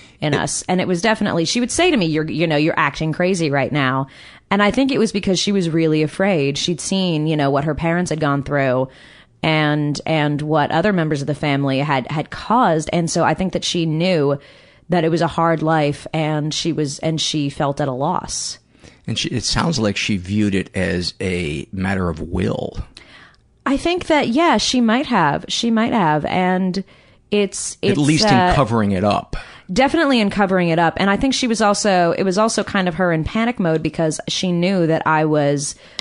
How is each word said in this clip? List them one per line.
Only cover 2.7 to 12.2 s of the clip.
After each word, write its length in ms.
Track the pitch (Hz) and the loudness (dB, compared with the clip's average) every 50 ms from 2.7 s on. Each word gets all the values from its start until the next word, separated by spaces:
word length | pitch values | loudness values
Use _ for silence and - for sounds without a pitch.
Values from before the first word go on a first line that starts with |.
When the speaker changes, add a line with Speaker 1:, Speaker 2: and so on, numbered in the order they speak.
| - - | 2 2
Speaker 1:
acting 340 | 156 143 - - 160 160 | 0 0 0 -2 -4 -4
crazy 380 | 147 - 180 185 196 170 165 143 | 0 0 0 0 0 0 0 0
right 220 | 139 139 131 - | 0 0 0 0
now." 360 | 147 147 135 127 131 135 135 - - - - - - - _ _ | 0 0 0 0 0 -2 -4 -6 -10 -18 -20 -20 -20 -20 _ _
And 120 | 196 202 | 0 2
I 80 | 208 208 | 2 2
think 220 | 202 254 277 262 | 2 2 0 2
it 60 | - - | 2 2
was 120 | 226 - | 0 0
because 300 | - 202 180 196 185 170 | 0 -2 0 0 0 0
she 120 | - 202 | 0 0
was 180 | 202 196 175 165 | 0 0 0 0
really 320 | 156 165 160 156 156 156 | 0 2 2 2 2 2
afraid. 560 | 156 151 - - 190 202 190 151 139 139 139 - | 0 0 0 -2 0 0 2 2 0 0 -2 -2
She'd 220 | - - 175 123 | -2 -4 -4 -4
seen, 460 | - - 196 190 185 180 160 151 151 | -4 -4 -2 0 0 0 0 0 0
you 80 | 160 156 | 0 0
know, 140 | 151 139 139 | 0 0 0
what 140 | 143 135 147 | 0 0 0
her 100 | 160 147 | -2 -4
parents 360 | 143 165 165 165 180 180 - | -2 -2 -2 0 0 -2 -2
had 100 | 156 156 | -2 -2
gone 220 | 151 143 139 139 139 | 0 0 0 -2 -2
through 440 | 143 147 143 135 131 123 127 131 131 - - - - - - - _ _ _ | -2 -2 0 0 2 0 0 -2 -4 -6 -16 -20 -20 -20 -20 -20 _ _ _
and, 580 | - 160 156 156 156 147 147 151 147 147 143 - - | -2 0 0 2 2 0 0 0 0 -2 -4 -4 -4
and 340 | - 160 156 147 147 147 143 | -2 0 0 0 0 0 -2
what 280 | 151 151 156 151 143 - | -2 0 0 0 0 2
other 220 | - 160 170 214 | 0 0 2 2
members 300 | 196 175 160 156 156 139 | 2 0 0 0 -2 -2
of 40 | 143 | -2
the 80 | 151 143 | -4 -4
family 440 | - 160 147 139 139 139 135 135 131 | -4 -2 -2 0 0 0 0 0 0
had, 300 | 143 151 139 131 120 - | 0 0 0 -2 -2 -2
had 200 | 143 156 | -6 -6